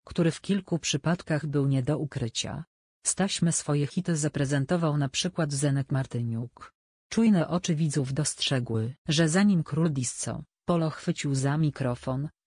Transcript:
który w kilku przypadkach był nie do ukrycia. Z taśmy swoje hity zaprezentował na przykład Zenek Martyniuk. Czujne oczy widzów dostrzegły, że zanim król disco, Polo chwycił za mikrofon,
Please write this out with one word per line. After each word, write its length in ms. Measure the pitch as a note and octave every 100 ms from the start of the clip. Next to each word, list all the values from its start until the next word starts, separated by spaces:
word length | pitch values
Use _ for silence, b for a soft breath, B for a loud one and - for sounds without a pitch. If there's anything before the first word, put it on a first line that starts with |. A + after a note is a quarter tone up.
który 280 | - - E3
w 100 | -
kilku 380 | - G3 - E3+
przypadkach 680 | - D3+ D#3 F3 - D3+ D3+
był 220 | C#3+ C#3
nie 160 | C3+
do 140 | B2+ D3+
ukrycia. 680 | D3+ - A2+ - - D3 - _ _ _ -
Z 100 | -
taśmy 360 | F#3+ - E3+
swoje 360 | D#3+ - D3 C#3+
hity 280 | - F3+ D#3+
zaprezentował 840 | D3 D3 C3+ C#3+ C#3 F3+ D#3+ D3
na 120 | C3+
przykład 440 | - F3+ - D#3
Zenek 380 | C#3 C#3+ C#3 C3+
Martyniuk. 840 | C3+ C3 A#2+ A#2 A2+ B2 - - _ _ _ -
Czujne 380 | A3+ A3+ F#3+ D3+
oczy 280 | F3 - D#3
widzów 380 | D#3+ D3 C3
dostrzegły, 800 | C3+ C#3+ - - C3 B2 A2+ A2+ - -
że 220 | D3+ D#3+
zanim 340 | F#3 G#3 F3+
król 300 | - D3 E3
disco, 500 | C3+ B2 - A#2+ A#2 - _ -
Polo 240 | F3 D#3+
chwycił 460 | - - - D3 C3+
za 220 | C#3 D3+
mikrofon, 720 | D3+ - B2+ B2 - C3 D3+ _